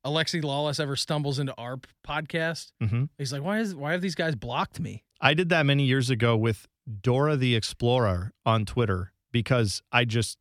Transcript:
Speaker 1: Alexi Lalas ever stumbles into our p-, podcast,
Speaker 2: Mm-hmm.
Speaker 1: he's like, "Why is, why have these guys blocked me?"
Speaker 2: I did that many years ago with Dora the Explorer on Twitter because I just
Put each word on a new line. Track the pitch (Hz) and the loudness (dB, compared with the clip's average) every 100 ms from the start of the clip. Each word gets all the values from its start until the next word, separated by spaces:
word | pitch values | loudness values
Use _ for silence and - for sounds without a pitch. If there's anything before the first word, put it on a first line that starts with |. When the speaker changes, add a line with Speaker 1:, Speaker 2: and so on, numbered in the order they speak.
| 131 | -2
Speaker 1:
Alexi | 156 156 170 | -2 -2 -2
Lalas | 151 139 151 143 | -2 -2 -2 -2
ever | 147 139 | -4 -4
stumbles | - 151 143 135 | -2 -2 -2 -2
into | 139 - | -4 -8
our | 120 127 | -10 -12
p-, | - _ - | -14 _ -6
podcast, | 151 160 165 160 156 - _ | -6 -4 -4 -4 -6 -14 _
Speaker 2:
Mm-hmm. | 110 120 143 - | -2 0 -2 -4
Speaker 1:
he's | 135 | -8
like, | 139 | -6
"Why | 156 214 | -4 -2
is, | 220 160 | -2 -4
why | 143 | -4
have | 180 | -2
these | 190 156 | -2 -2
guys | 165 127 | -4 -4
blocked | 117 131 190 - | -4 -4 -4 -6
me?" | 143 101 _ _ | -8 -10 _ _
Speaker 2:
I | 135 | 2
did | 156 180 | 2 2
that | 170 143 | 4 4
many | 139 | 4
years | 135 131 123 | 4 2 2
ago | 123 117 113 | 2 2 4
with | 113 107 - _ - 104 | 2 -2 -8 _ -14 -4
Dora | 123 123 151 147 | 0 2 2 2
the | 127 117 | 2 2
Explorer | - - 120 127 110 90 98 _ 117 | 0 -2 2 4 4 0 -4 _ 0
on | 113 | 2
Twitter | 104 - 113 92 92 _ _ | 2 0 0 0 -4 _ _
because | 120 107 127 107 - _ | -2 2 2 2 -2 _
I | 123 120 | 0 2
just | 117 107 - | 0 -2 -6